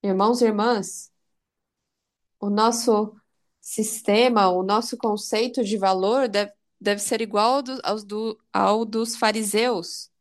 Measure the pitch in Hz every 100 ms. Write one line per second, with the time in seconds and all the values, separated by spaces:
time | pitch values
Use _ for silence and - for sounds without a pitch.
0 | 202 190 208 240 233 208 226 226 180 -
1 | - _ _ _ _ _ _ _ _ _
2 | _ _ _ _ 202 202 226 233 - 214
3 | 214 - _ _ _ _ - - 214 -
4 | - 208 254 226 185 180 185 214 233 240
5 | 226 208 - 214 247 254 202 208 190 190
6 | 190 254 254 202 202 _ _ _ 202 202
7 | - 220 226 208 226 277 254 262 - 214
8 | 202 214 220 - _ 196 196 214 226 220
9 | 226 - 220 214 214 214 247 214 175 -
10 | - _